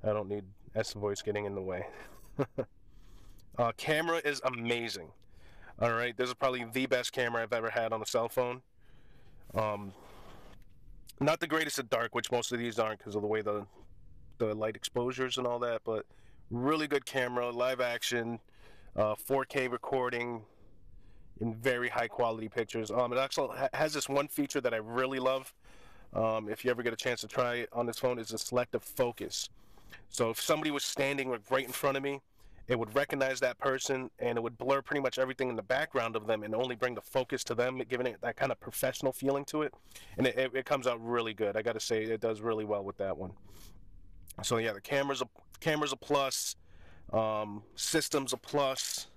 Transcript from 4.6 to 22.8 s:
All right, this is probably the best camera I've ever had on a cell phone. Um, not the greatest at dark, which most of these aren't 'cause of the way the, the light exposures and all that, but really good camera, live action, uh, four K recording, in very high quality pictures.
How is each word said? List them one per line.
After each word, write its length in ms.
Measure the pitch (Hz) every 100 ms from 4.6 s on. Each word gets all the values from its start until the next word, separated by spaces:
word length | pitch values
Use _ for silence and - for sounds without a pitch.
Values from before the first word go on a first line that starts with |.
| 117 120 117 107 80 - - - - - - -
All 120 | 117
right, 220 | 117 120 120
this 120 | 127
is 60 |
probably 300 | 127 135 127 113
the 140 | 117 131
best 260 | 127 120
camera 300 | - 123 117
I've 120 | 113
ever 160 | 117 113
had 220 | 120 113
on 100 | 110
a 40 | 107
cell 220 | 120 113
phone. 320 | - 123 123 - - - - - - - - -
Um, 380 | - 107 104 101 95 - - - - - - - - - - - -
not 200 | 143 165
the 60 | 170
greatest 320 | 156 156 139
at 100 | 117
dark, 260 | 117 117
which 160 | 120 110
most 220 | 120 113
of 60 | 120
these 200 | 120 113
aren't 240 | 110 107
'cause 120 | -
of 80 | 104
the 60 | 104
way 120 | 110
the, 260 | 104 104 101 - - - - - - -
the 180 | 113
light 220 | 107 107 107
exposures 600 | - - 123 127 131 127
and 80 | 123
all 120 | 120
that, 200 | 120 117
but 200 | - 110 - - - - -
really 360 | 120 131 156 151
good 200 | 143 -
camera, 420 | 139 123 123 123
live 320 | 120 123 127
action, 580 | 123 117 - 120 117 117 - - - - - -
uh, 180 | 107
four 320 | 107 - 135 -
K 220 | 143 127
recording, 760 | 120 - 135 123 120 120 117 107 - - - - - - - - -
in 140 | 117
very 340 | 113 123 123 123
high 200 | 123 117
quality 400 | - 120 113 110
pictures. 420 | 120 110 113